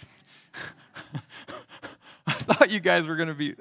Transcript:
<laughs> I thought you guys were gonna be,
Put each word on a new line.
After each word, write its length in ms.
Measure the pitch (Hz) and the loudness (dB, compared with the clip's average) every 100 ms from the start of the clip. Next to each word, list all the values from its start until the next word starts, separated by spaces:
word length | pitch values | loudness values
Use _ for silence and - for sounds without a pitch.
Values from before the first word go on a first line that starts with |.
| - - _ - _ | -20 -20 _ -20 _
<laughs> 1700 | - - - _ - - 147 - - - - - - - - - - - | -14 -14 -16 _ -20 -14 -14 -14 -18 -16 -16 -18 -18 -18 -18 -20 -10 -6
I 60 | |
thought 380 | - - - 254 | -4 0 6 6
you 100 | 208 | 6
guys 260 | 175 175 160 | 2 2 2
were 100 | 160 | -2
gonna 180 | 165 | -4
be, 200 | 147 147 - | -2 -6 -4